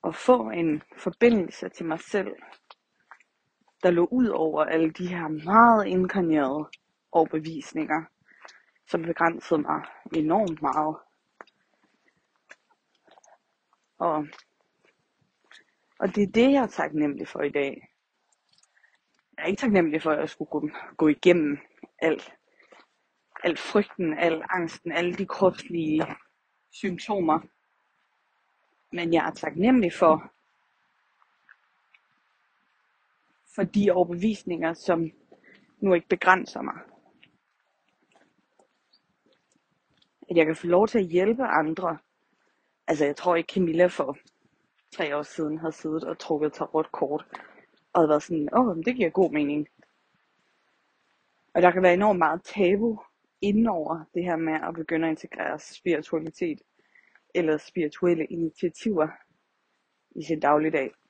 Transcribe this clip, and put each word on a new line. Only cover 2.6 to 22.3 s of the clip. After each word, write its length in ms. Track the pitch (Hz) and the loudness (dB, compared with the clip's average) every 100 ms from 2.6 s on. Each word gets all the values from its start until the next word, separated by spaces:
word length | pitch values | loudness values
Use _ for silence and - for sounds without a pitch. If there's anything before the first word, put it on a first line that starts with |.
| _ - _ _ _ - _ _ _ _ _ _ | _ -20 _ _ _ -20 _ _ _ _ _ _
der 80 | 185 | 2
lå 160 | 170 175 | 4 2
ud 160 | 254 240 | 2 0
over 360 | - 160 151 156 | 0 -2 0 0
alle 260 | 160 160 | 2 0
de 160 | 160 180 | -2 -8
her 200 | 180 160 | -6 -6
meget 600 | 156 156 214 233 226 196 | -8 2 8 8 6 2
inkarnerede 840 | 185 185 196 175 156 135 147 156 - _ _ _ | 0 0 0 0 2 0 -2 -8 -14 _ _ _
overbevisninger, 920 | 170 160 160 156 160 - 160 156 156 160 _ _ _ - - _ _ _ | 2 2 0 -6 -12 -10 -8 -4 -4 -6 _ _ _ -20 -20 _ _ _
som 140 | 170 | -4
begrænsede 600 | 165 165 170 170 - 160 | -4 0 0 -2 -2 -2
mig 240 | 147 151 151 - - 165 | 0 -4 -4 -18 -8 -4
enormt 460 | 156 180 208 156 | 0 0 0 -2
meget. 360 | 147 143 156 160 _ _ _ _ - _ _ _ _ _ _ _ _ _ _ - _ _ _ _ _ _ _ _ _ _ _ _ _ _ | -2 0 -2 -4 _ _ _ _ -20 _ _ _ _ _ _ _ _ _ _ -20 _ _ _ _ _ _ _ _ _ _ _ _ _ _
Og, 300 | 175 151 151 - - _ _ _ _ _ _ _ _ _ _ - _ _ _ _ | -2 -2 -6 -14 -20 _ _ _ _ _ _ _ _ _ _ -20 _ _ _ _
og 160 | 190 208 | -4 0
det 80 | |
er 80 | 202 | 0
det, 200 | 220 254 | 4 4
jeg 120 | 277 | 4
er 40 | 233 | 0
taknemmelig 600 | - 151 151 147 139 82 | -2 -4 0 -2 -2 -10
for 140 | - | -6
i 80 | 143 | -4
dag. 400 | 143 139 - - _ _ _ _ _ _ _ _ _ _ _ _ _ _ - | -2 -4 -6 -18 _ _ _ _ _ _ _ _ _ _ _ _ _ _ -10
Jeg 60 | |
er 40 | 156 | -6
ikke 120 | 202 | -2
taknemmelig 420 | 262 202 165 156 | 2 2 2 0
for, 100 | 160 | 0
at 80 | 151 | 0
jeg 100 | 156 | -2
skulle 200 | - 151 | -6 -8
gå, 200 | 151 151 - - - | -6 -6 -10 -18 0
gå 100 | 156 | 2
igennem 500 | 147 - 175 151 143 - _ - _ | 4 6 6 4 -2 -10 _ -20 _
alt, 340 | 165 156 - | -2 -2 -6